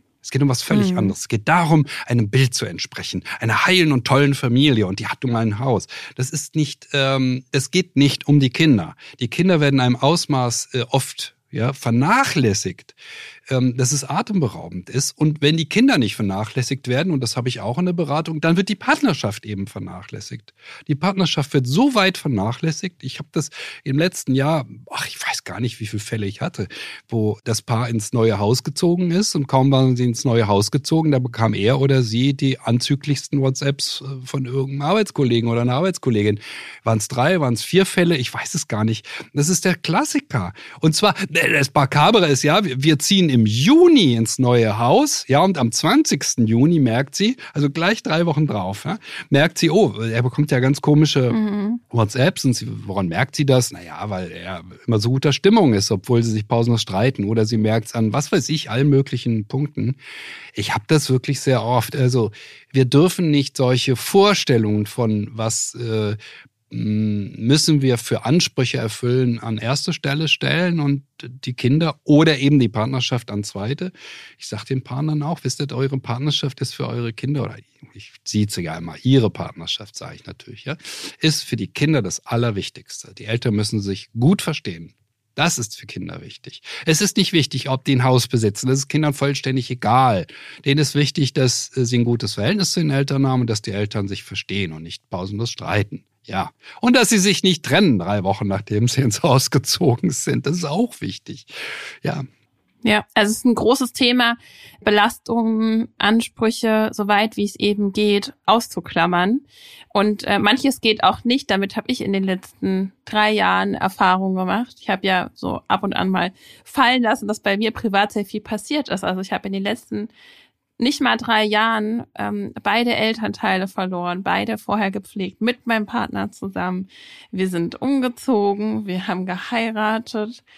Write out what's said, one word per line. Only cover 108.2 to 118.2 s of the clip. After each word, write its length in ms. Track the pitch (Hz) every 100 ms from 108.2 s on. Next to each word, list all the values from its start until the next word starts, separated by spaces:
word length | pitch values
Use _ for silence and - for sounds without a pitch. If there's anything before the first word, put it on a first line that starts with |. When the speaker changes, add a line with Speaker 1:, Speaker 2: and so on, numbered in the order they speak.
| - - -
Speaker 2:
auszuklammern. 960 | 226 - - - 170 175 175 185 269 - _ - - -
Und, 320 | 202 208 208
äh, 140 | - 202
manches 420 | 208 262 269 -
geht 220 | 226 214
auch 220 | - -
nicht. 260 | 240 269 -
Damit 260 | 196 202 220
hab 80 | -
ich 120 | 247
in 120 | -
den 120 | 196
letzten 680 | 190 185 - _ 190 190 190 -
drei 280 | - 214 214
Jahren 420 | 214 185 185 196
Erfahrung 600 | - 190 - 185 185 190
gemacht. 420 | 190 185 208 247 -
Ich 80 | -
hab 160 | 196
ja 260 | 196 185 -
so 260 | - 180 - -
ab 140 | 190
und 120 | 196
an 140 | - 190
mal 240 | 185 180 - - -
fallen 380 | - 285 240 254
lassen, 260 | 226 247 208
dass 120 | 214
bei 160 | 202 196
mir 140 | 220
privat 420 | - 226 196 214
sehr 120 | 208